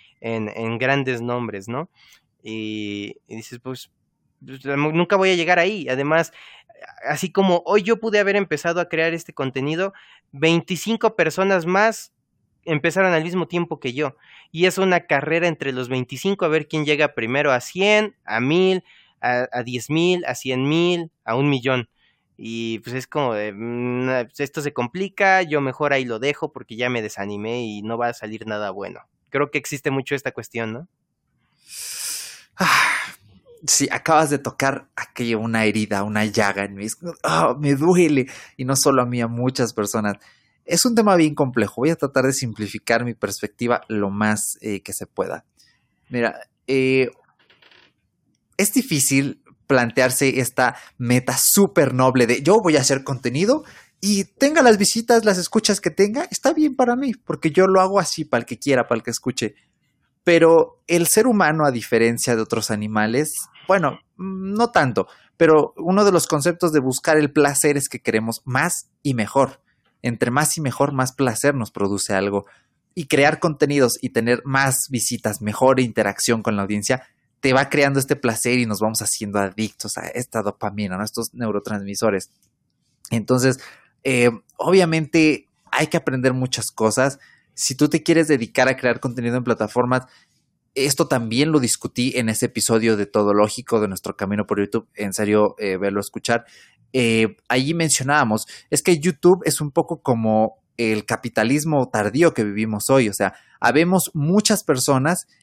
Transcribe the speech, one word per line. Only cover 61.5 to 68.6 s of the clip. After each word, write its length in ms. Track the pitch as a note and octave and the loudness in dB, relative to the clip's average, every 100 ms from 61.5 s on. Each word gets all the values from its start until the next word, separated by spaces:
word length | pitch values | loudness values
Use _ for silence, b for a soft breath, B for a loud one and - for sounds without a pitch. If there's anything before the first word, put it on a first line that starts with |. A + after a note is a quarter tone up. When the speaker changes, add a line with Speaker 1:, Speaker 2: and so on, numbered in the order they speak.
| D#3 | 4
Speaker 2:
a 80 | D3 | 2
diferencia 640 | A#2+ - A2+ A#2 A#2 B2+ A#2 | 0 0 2 2 2 0 -2
de 60 | |
otros 280 | A2 A2+ - | 0 -4 -2
animales, 640 | G#2 G#2+ A2 G#2+ B2 D#3 - - - - | -4 -2 -2 0 0 -4 -8 -12 -10 0
bueno, 320 | F#3+ C#3+ - _ - | 0 0 -6 _ -14
no 540 | F#3+ F#3+ F#3+ G#3 A#3+ | -12 -10 -6 -2 0
tanto, 380 | F#3+ C3+ G#2 - b b - | 2 2 0 -4 b b 2
pero 380 | E3 D#3 - - | 6 6 4 -4
uno 280 | E3 G3 | 0 4
de 80 | G3+ | 4
los 160 | F3 - | 4 2
conceptos 440 | D3+ E3+ E3+ E3+ | 0 -2 0 0
de 60 | D3+ | 2
buscar 380 | C3 B2+ - D#3 | 0 -2 2 2
el 160 | C#3+ | 2
placer 440 | D3+ C#3+ C#3 D3+ C#3+ | 2 2 2 0 0
es 120 | C3+ | -4
que 120 | - | -6
queremos 420 | - A2 A2+ - | -2 -2 -2 -8
más 460 | B2+ C3 | -4 -2